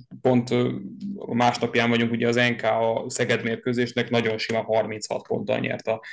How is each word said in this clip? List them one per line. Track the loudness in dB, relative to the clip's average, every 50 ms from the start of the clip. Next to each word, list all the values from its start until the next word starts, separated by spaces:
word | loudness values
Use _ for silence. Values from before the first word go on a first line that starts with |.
| -10 _ -8 0
pont, | 2 4 4 4 4 2
ö, | 2 2 2 0 -2 -4 -8 -12 -12 -10 -10 -10 -8 -8 -6
másnapján | -4 0 2 2 2 2 2 -2 0 2 2 4 4
vagyunk, | 4 2 2 0
ugye | 0 0 0
az | 2 2
N | 4 2 2 0
K | 0 0
A | 0 2 2 2 0 0 -2 -4
Szeged | -4 -2 -2 0 0 0 0 -2
mérkőzésnek | -4 -4 -4 -2 -2 0 0 -2 0 0 -2 0 2
nagyon | 2 2 2 2 0
sima | -2 -2 -2 -2 -2
harminchat | 0 2 2 2 0 0 -4 -8 -6 -4 -6 -6 -4
ponttal | -4 -4 -4 -2 -2 -2 0
nyert | -2 -2 -4 -4 -4
a, | -4 -4 -4 -6 -12